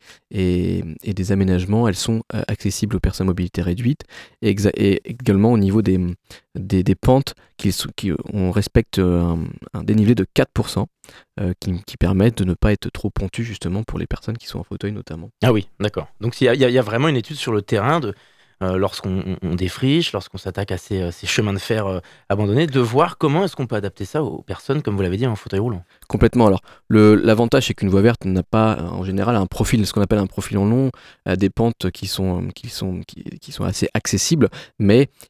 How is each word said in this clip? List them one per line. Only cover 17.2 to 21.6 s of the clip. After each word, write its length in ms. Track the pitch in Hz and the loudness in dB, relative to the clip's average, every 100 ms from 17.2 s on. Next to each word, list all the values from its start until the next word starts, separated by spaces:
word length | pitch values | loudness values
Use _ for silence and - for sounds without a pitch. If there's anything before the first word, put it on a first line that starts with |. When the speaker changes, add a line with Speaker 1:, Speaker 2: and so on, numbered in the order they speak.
| - 151 | -4 -8
Speaker 2:
sur 160 | - | -2
le 100 | 107 | -2
terrain 380 | - 107 117 165 | 0 0 0 0
de, 140 | 117 - _ _ _ _ | -2 -10 _ _ _ _
euh, 140 | 92 92 | -2 0
lorsqu'on, 460 | 98 - 101 95 92 | -2 -4 -4 -4 -4
on, 100 | 90 | -6
on 120 | 90 | -4
défriche, 580 | 87 92 - 131 156 165 | -4 -4 -2 0 0 0
lorsqu'on 240 | 104 - 95 | -6 -8 -12
s'attaque 340 | - 92 101 | -10 -8 -6
à 60 | 92 | -8
ces, 240 | - 95 | -6 -4
euh, 100 | 87 | -4
ces 160 | - 92 | -6 -4
chemins 280 | - 107 | -2 -2
de 40 | |
fer, 280 | 98 | -4